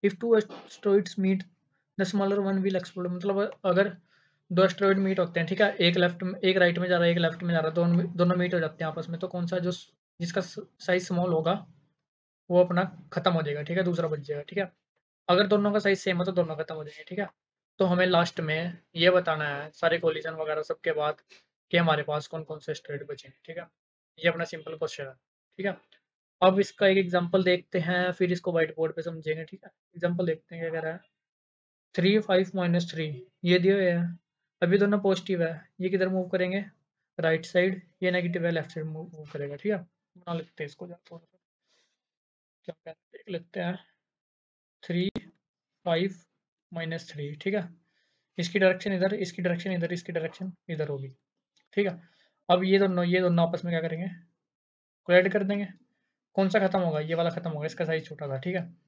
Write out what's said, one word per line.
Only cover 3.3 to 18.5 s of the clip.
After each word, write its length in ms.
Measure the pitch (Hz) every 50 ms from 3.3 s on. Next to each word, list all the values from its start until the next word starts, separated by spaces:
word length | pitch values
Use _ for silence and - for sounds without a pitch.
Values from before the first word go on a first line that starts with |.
| 196 196 202 - - _ -
अगर 300 | 196 175 185 196 202 - - _ _ _ _ _ _ _ _ _ _
दो 140 | 180 175 190
asteroid 340 | 185 180 - 196 196 196 196
meet 180 | 196 190 190 190
होते 220 | 180 170 - 170
हैं, 80 | 170 170
ठीक 120 | 190 185
है, 120 | 214 202 - - 175
एक 140 | 170 170 190
left 240 | 180 175 175 - 185
में, 160 | 180 190 -
एक 160 | - 185 185 190
राइट 200 | 180 175 170 175
में 100 | 180 180
जा 80 | 180
रहा 80 | 175 170
है, 80 | 170 170
एक 60 | 175
लेफ्ट 240 | 170 165 165 - 180
में 120 | 175 170
जा 40 | 165
रहा 100 | 156 160
है, 60 | 160
दोनों, 360 | 170 170 170 170 175 175 175 -
दोनों 200 | 165 175 175 180
meet 180 | 180 180 180 180
हो 60 | 175
जाते 240 | 160 151 156 - 165
हैं 60 | 160
आपस 180 | 143 165 160 170
में, 120 | 170 165
तो 80 | 185 180
कौन 180 | - 180 175
सा 120 | 170 185 185
जो 100 | 175 180 180
स-, 180 | - - _ _ _ _ _ _ _
जिसका 200 | 170 175 - 202 180
स-, 260 | - - - - - _ _
size 260 | - - 180 180 180
small 260 | - 185 175 180 185 165
होगा 220 | 160 160 165 185 208 - - - _ _ _ _ _ _ _ _ _ _ _ _ _ _ _
वो 140 | 175 180 180
अपना 200 | 180 175 175 190 185 - - - - -
खत्म 200 | 180 175 190 170
हो 100 | 165 151
जाएगा, 200 | 147 143 147 147
ठीक 140 | 147 170
है, 80 | 185 185
दूसरा 240 | 180 175 165 165 160
बच 120 | 151 143
जाएगा, 220 | 139 139 151 143 147
ठीक 140 | - - 202
है। 120 | 196 185 _ _ _ _ _ _ _ _ _ _ _ -
अगर 180 | 180 185 208
दोनों 240 | 196 208 208 202 208 202
का 60 | 214
size 200 | 208 202 196 190
same 200 | - 196 180 175
है 60 | 180
तो 80 | 190 185
दोनों 220 | 180 170 160 156
खत्म 180 | 147 156 - 160
हो 100 | 156 151
जाएंगे, 200 | 151 - - 156
ठीक 140 | - 180 196
है। 80 | 202 180 _ _ _ _ _ _ _ _ _ _
तो 40 | 190
हमें 200 | 185 175 175 185
last 340 | 180 180 170 170 175 - - 170
में 360 | 151